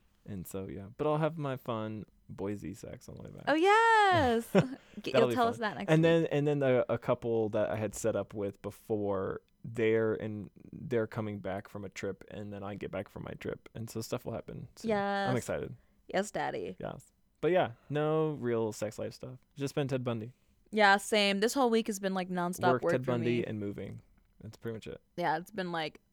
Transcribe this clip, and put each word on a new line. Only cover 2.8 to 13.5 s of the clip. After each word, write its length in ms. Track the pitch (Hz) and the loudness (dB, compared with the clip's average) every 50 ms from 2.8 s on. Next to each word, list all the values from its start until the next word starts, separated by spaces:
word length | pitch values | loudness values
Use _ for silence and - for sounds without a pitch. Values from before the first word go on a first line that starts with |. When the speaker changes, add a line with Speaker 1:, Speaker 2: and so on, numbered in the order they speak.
| - - - - - - | -14 -14 -14 -16 -16 -16
Speaker 1:
on 60 | - - | -16 -16
the 60 | - | -16
way 60 | - | -16
back. 140 | - - - - | -16 -8 -2 0
Speaker 2:
Oh, 80 | 277 | 2
yes. 920 | - 349 392 415 453 453 453 453 427 415 392 359 339 294 247 233 226 233 - | 4 4 6 6 6 6 6 6 6 6 6 6 4 4 4 2 2 0 2
Speaker 1:
<laughs> 40 | - 202 180 254 269 - - - - - | 4 4 4 4 0 -12 -16 -18 -16 -12
Speaker 2:
G-, 100 | - - | -6 0
Speaker 1:
That'll 100 | - 131 | 2 4
Speaker 2:
you'll 80 | - 123 | 4 4
Speaker 1:
be 60 | 120 | 4
Speaker 2:
tell 100 | 254 233 | 2 2
Speaker 1:
fun. 80 | 233 233 | 0 0
Speaker 2:
us 40 | 117 | -2
that 180 | 233 208 165 - | -4 -4 -4 -4
next 120 | - - | 0 4
Speaker 1:
And 100 | 156 160 165 | 6 6 6
Speaker 2:
week. 0 | 165 | 6
Speaker 1:
then, 140 | 165 165 165 - | 6 4 4 2
and 160 | - 147 143 151 | 2 2 2 2
then 120 | 147 143 | 2 2
the, 260 | 139 131 127 123 - - | 4 4 4 4 4 2
a 60 | 110 113 | 0 -2
couple 520 | - - 123 - - 120 117 113 110 107 | 0 0 0 0 0 0 2 2 2 2
that 200 | 104 107 104 - | 2 2 0 0
I 60 | - | 0
had 180 | 107 110 101 - | -2 -2 -4 -4
set 220 | - - 110 101 | -2 0 0 0
up 180 | 101 101 - - | 0 -2 -2 -4
with 280 | 110 101 101 - _ | -4 -4 -4 -4 _
before, 800 | - 101 - - - - 113 104 104 101 98 95 95 104 - - - _ _ _ - | -8 -10 -10 -8 -6 -2 -2 0 0 0 0 0 0 -2 -4 -6 -10 _ _ _ -14
they're 500 | 127 113 117 113 110 110 113 113 110 107 | -8 -2 2 4 4 4 4 4 2 0
in, 340 | - - 110 107 104 98 - - - - - | 0 -2 -6 -6 -8 -10 -12 -16 -20 -20 -16
they're 360 | - - - - 120 117 110 107 | -14 -12 -6 -2 0 0 0 0
coming 320 | - 123 107 107 104 104 | -2 -6 -6 -6 -6 -6
back 280 | 92 95 92 98 104 - | -6 -6 -6 -6 -8 -10
from 160 | - 104 101 | -12 -12 -12
a 40 | 95 | -12
trip, 340 | - - - 98 95 - - - | -10 -6 -6 -6 -6 -6 -10 -14
and 200 | - 90 107 104 101 | -12 -12 -10 -10 -10
then 100 | 101 98 | -10 -8
I 120 | 98 104 | -8 -8
get 160 | - - - | -6 -8 -6
back 180 | - 92 104 - | -6 -6 -8 -8
from 140 | - - - | -10 -12 -10
my 100 | - - - | -10 -10 -8
trip. 280 | - - | -8 -8